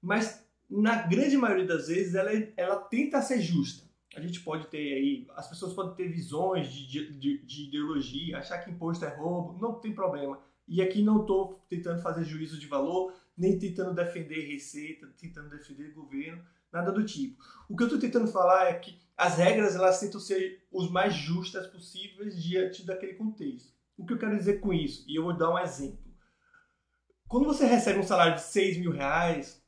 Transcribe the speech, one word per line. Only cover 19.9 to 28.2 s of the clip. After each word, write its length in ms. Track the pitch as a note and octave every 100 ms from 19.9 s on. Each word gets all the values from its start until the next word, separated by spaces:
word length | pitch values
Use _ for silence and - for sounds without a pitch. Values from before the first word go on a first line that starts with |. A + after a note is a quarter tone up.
| F#3
tentam 200 | G3+ G3+
ser 480 | - F#3 F#3 - _
os 200 | F#3 E3
mais 220 | F3+ G3+ D#3+
justas 500 | D3 F3+ F3+ G3 F#3
possíveis 720 | F3+ - F#3 G3+ F#3+ G#3 F3
diante 460 | E3 F#3 F#3 - F3+
daquele 300 | F#3 F#3+ F#3
contexto. 580 | G#3+ - C#3+ B2 - _ _ -
O 80 | F3
que 80 |
eu 40 | A#3
quero 180 | A3 G#3
dizer 220 | F3+ G3+
com 120 | G3+
isso? 320 | E3 C#3 - -
E 80 | D#3
eu 80 |
vou 120 | E3+ E3+
dar 160 | E3
um 60 | F3
exemplo. 480 | E3+ C3+ C3+ - - - _ _ _ _ _ _ _ _ _ _ -
Quando 180 | A#3+ D4+
você 200 | C#4+ B3+
recebe 340 | A#3 G3+ F#3+
um 40 |
salário 320 | F#3+ F#3